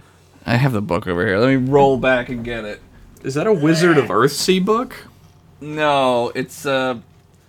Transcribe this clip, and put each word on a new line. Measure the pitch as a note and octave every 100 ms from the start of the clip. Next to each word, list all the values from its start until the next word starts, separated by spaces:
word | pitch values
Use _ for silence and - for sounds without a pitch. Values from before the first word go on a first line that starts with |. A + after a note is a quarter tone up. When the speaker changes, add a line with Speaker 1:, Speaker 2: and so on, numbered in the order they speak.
| - _ _ _ -
Speaker 1:
I | A#2+
have | C#3
the | A2
book | F#2+ E2+ F2+
over | F2 G2+
here. | F#2+
Let | B2+
me | C3+ B2+
roll | C#3+ C#3 C3
back | C3 B2+ B2
and | A#2+
get | A#2 A#2
it. | G#2+ F#2+ - - - -
Speaker 2:
Is | -
that | C3+ G#3
a |
Wizard | G3 D3+ D#3+ F3 D3+
of | G#2+
Earthsea | F#2+ C3+ - - F#3
book? | G3 A3 C4 - - _ - _ _ _
Speaker 1:
No, | D3 D#3 D3+ C#3 C3 A#2+ A#2+
it's, | B2+ B2+ -
uh, | C#3+ C3+ B2+ A#2 - _ _ _